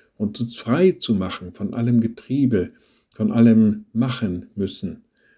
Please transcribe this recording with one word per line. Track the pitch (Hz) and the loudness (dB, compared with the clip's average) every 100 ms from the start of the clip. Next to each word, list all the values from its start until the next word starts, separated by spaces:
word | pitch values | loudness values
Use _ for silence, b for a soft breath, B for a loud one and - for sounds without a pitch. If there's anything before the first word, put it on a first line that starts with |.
| b - | b -8
und | 104 - | -6 -4
uns | 117 - | -8 -8
frei | 117 143 185 | -2 2 2
zu | - - | 2 -2
machen | 101 90 - 90 | -2 -2 -8 -14
von | - 101 | -10 -8
allem | - 117 120 | -4 2 2
Getriebe, | 110 - - 135 127 95 - b b b b | 0 -6 -6 0 2 2 -2 b b b b
von | - 107 | -4 0
allem | 113 117 110 107 104 - | 4 6 6 4 0 -6
Machen | 113 131 - 104 90 - - | -4 -2 -2 -4 -6 -10 -6
müssen | 95 - 90 - _ _ _ | -6 -6 -12 -12 _ _ _